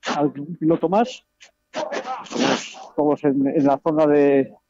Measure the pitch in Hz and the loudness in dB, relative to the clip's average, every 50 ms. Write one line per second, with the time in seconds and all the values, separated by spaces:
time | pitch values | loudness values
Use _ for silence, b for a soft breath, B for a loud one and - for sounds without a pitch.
0 | - - - 147 147 147 123 139 143 160 175 - 165 156 165 160 - 160 180 208 | -10 -6 -4 -2 -2 -2 -2 -6 -10 -12 -8 -4 0 0 0 2 0 0 2 0
1 | 240 247 - - - _ _ _ - - _ _ _ _ - - 311 - - - | 0 0 -4 -10 -20 _ _ _ -20 -20 _ _ _ _ -10 -10 -8 -6 -6 -8
2 | - 254 254 - - - - - - 277 269 233 - - - - - - - - | -8 -8 -10 -12 -12 -8 -4 -2 -2 0 -2 -2 -6 -10 -16 -18 -20 -8 -4 -2
3 | 147 147 143 139 - 147 135 139 135 135 - 165 139 139 139 135 - 170 156 151 | 0 0 0 0 0 0 0 2 0 0 2 2 2 2 2 0 0 0 0 2
4 | 160 147 147 147 143 143 139 139 131 - - - _ | 4 4 4 4 4 4 4 4 2 0 -4 -14 _